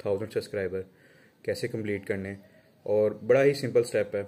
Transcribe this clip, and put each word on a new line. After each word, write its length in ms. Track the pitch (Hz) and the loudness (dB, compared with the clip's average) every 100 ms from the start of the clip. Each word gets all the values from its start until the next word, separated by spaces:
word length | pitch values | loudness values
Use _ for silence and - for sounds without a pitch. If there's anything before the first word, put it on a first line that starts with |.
| 104 | -2
थाउजेंड 260 | 98 107 | -2 -2
सब्सक्राइबर 540 | 113 - 104 92 95 92 _ _ _ _ _ - | -6 -4 -6 -4 -6 -10 _ _ _ _ _ -6
कैसे 220 | 98 120 | -4 -4
कंप्लीट 380 | 113 104 98 98 | -4 -4 -4 -2
करने 240 | 98 95 | -4 -4
हैं। 200 | 98 - - _ _ - | -10 -16 -20 _ _ 0
और 340 | 104 107 - | 2 2 0
बड़ा 180 | 110 131 | 2 6
ही 120 | 139 139 | 6 2
सिंपल 280 | 120 120 | 2 2
स्टेप 320 | 117 107 101 | 2 0 0
है, 80 | 101 | -4